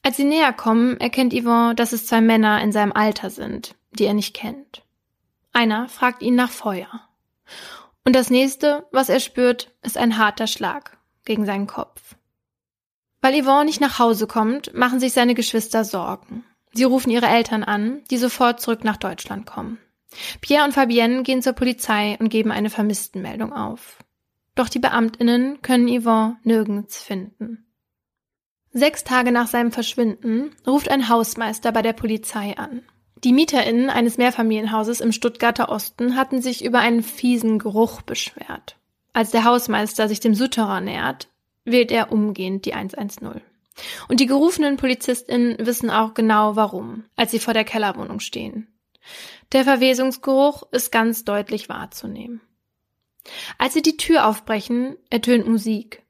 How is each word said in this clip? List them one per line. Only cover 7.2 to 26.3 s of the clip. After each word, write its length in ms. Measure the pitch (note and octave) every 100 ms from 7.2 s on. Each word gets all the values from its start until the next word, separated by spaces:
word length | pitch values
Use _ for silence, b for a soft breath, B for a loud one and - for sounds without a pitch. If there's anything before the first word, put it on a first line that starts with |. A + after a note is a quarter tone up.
| _ _ B B B B B _
Und 100 | -
das 140 | B3+ B3
nächste, 580 | B3+ C4+ C4+ D4+ D4 -
was 160 | C4 C4
er 120 | C4
spürt, 520 | - - B3 A#3+ - _
ist 140 | B3+ -
ein 220 | A#3+ A3
harter 280 | G#3+ G#3 A3
Schlag 520 | - F#3+ C#4+ - _ _ _
gegen 220 | - G#3+ G3+
seinen 200 | G3+ G3+
Kopf. 500 | - - - - - _ _ _ _ _ _ _ _ _ _
Weil 200 | C4 D4
Yvonne 220 | C4+ C#4
nicht 160 | D4+ D4+
nach 180 | C#4+ -
Hause 280 | A#3 G#3+ G#3+
kommt, 480 | A3+ A3 C#4 -
machen 260 | - B3 B3+
sich 120 | B3+
seine 220 | B3+ A#3+
Geschwister 500 | A#3+ A3+ A3+ A3 A3+
Sorgen. 600 | G#3+ F#3 E3+ F#3+ _ A3+ - _ _
Sie 120 | A3+
rufen 260 | B3+ C4 B3
ihre 180 | A#3 A#3
Eltern 360 | A#3 A3+ A3
an, 380 | - G#3 A3 C#4+ -
die 80 | B3+
sofort 420 | B3 - B3 A#3+
zurück 240 | - A3+
nach 140 | A3 G#3
Deutschland 480 | F#3+ - - G3 -
kommen. 320 | - G3+ A3+ _ _ _ B B B
Pierre 220 | - C#4+
und 80 | C#4+
Fabienne 500 | C#4 C4 A#3 A#3 B3+
gehen 200 | B3+ B3+
zur 120 | C4
Polizei 640 | B3+ B3+ A#3+ - G#3+ G#3 G#3
und 80 | A3
geben 240 | A3 A3
eine 180 | A3 G#3+
Vermisstenmeldung 840 | G#3+ G#3+ G3 - F#3+ F#3+ G#3+ A3
auf. 460 | C#4+ G#3 A3+ - - - _ _ _ _
Doch 140 | - A#3
die 100 | B3
BeamtInnen 840 | C4 A#3 A3+ A3 A#3+ A#3+ C4 C#4+
können 260 | - B3 A#3+
Yvonne 480 | B3 A#3 A3 A3